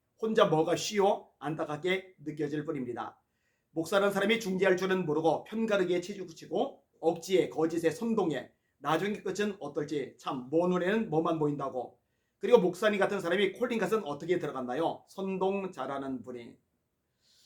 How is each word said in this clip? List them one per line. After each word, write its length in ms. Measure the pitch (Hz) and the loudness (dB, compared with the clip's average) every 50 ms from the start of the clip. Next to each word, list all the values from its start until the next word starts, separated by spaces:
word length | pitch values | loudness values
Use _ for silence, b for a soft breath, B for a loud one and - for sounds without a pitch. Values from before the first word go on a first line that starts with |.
| _ _ _ _ | _ _ _ _
혼자 240 | - 220 220 220 208 | -4 0 4 6 6
뭐가 300 | 160 156 156 160 175 170 | 6 6 4 2 2 2
쉬워 560 | 160 - - 214 208 190 202 220 - - - _ - | 0 -2 0 2 4 4 4 4 2 -2 -10 _ -10
안타깝게 800 | 135 147 160 156 160 147 151 147 156 180 190 190 190 - - - | -8 -6 -4 -4 -4 -6 -6 -4 0 0 0 0 -2 -6 -18 -16
느껴질 460 | 147 151 147 147 151 143 147 151 147 | -12 -10 -6 -4 -4 -2 -2 -4 -4
뿐입니다. 520 | 151 160 139 127 120 120 113 110 113 - _ _ _ _ _ _ _ _ _ _ _ | -4 -4 -6 -6 -6 -6 -8 -8 -10 -12 _ _ _ _ _ _ _ _ _ _ _
목사라는 420 | - 160 165 160 208 196 202 190 - | -6 -6 -2 0 2 2 2 2 2
사람이 260 | 190 196 202 226 - | 2 2 2 2 0
중재할 360 | - 180 190 185 190 190 180 | 0 -2 -2 2 4 4 4
줄은 300 | 180 185 190 185 185 180 | 4 2 0 0 0 0
모르고 380 | 151 147 156 160 165 151 - - | 0 0 2 2 2 2 2 -2
편가르기에 580 | - 214 220 226 214 208 196 185 170 175 175 175 | -6 -6 -4 0 2 2 2 2 2 0 -2 -2
치우치고 840 | - 202 196 180 160 160 - 147 143 156 190 254 277 - - _ _ _ _ | -4 -10 -12 -12 -14 -16 -18 -12 -6 -4 -2 -2 -4 -6 -12 _ _ _ _
억지에 480 | - 160 170 170 - - 190 175 147 - | -2 0 0 -2 -2 0 2 2 2 2
거짓에 420 | - - 160 165 165 165 160 160 | 0 0 0 0 0 2 0 0
선동해 640 | 156 - 226 233 220 208 185 165 143 123 113 - _ _ _ _ _ _ | 0 0 -2 -2 2 2 2 2 0 -2 -6 -10 _ _ _ _ _ _
나중에 440 | 135 143 156 165 180 202 214 185 - | -2 0 0 2 0 -2 -4 -4 -4
끝은 340 | 202 190 180 208 208 196 - | -6 -4 -2 -2 -4 -4 -6
어떨지 540 | - 147 147 160 151 147 156 147 123 - - - | -8 -8 -6 -6 -6 -4 -4 -4 -6 -6 -10 -12
참, 300 | - 180 156 131 123 127 | -10 -8 -8 -8 -6 -2
모 180 | 143 160 175 180 | 0 2 2 4
눈에는 400 | 180 180 170 185 208 226 220 170 | 2 2 2 2 0 0 0 0
뭐만 300 | 156 156 160 175 165 156 | 0 0 0 0 0 0
보인다고. 600 | 151 147 147 143 139 131 - 127 117 - - _ _ _ _ _ _ _ _ _ | 0 0 -2 -2 -6 -6 -6 -6 -8 -8 -12 _ _ _ _ _ _ _ _ _
그리고 200 | - 202 240 233 | 2 6 8 8
목사님 420 | 180 180 175 - 220 214 208 196 | 8 6 2 2 2 2 4 4
같은 200 | 190 175 202 196 | 2 2 0 0
사람이 320 | - 170 175 196 208 190 - | -2 0 2 2 2 0 0
콜링 260 | - 233 240 247 220 | 0 -2 -2 0 0
갓은 260 | 196 180 220 220 202 | 0 0 0 0 -2
어떻게 340 | 143 143 147 - 165 180 175 | -2 -8 -6 -4 -2 -2 -2
들어갔나요? 640 | 151 147 127 127 123 123 123 143 165 151 - - - - | -2 -4 -6 -6 -6 -4 -2 -2 -2 -2 -2 -6 -10 -16
선동 640 | - - 196 196 190 185 190 190 196 196 190 185 185 | -12 -8 -6 -6 -4 -2 -2 -2 -2 -2 -4 -6 -8
잘하는 500 | - - 143 139 139 139 135 131 123 107 | -8 -8 -8 -6 -6 -6 -6 -8 -8 -10
분이." 320 | 127 123 120 117 113 - _ _ _ _ _ _ _ _ _ _ _ _ _ b b b b b | -12 -14 -14 -14 -16 -20 _ _ _ _ _ _ _ _ _ _ _ _ _ b b b b b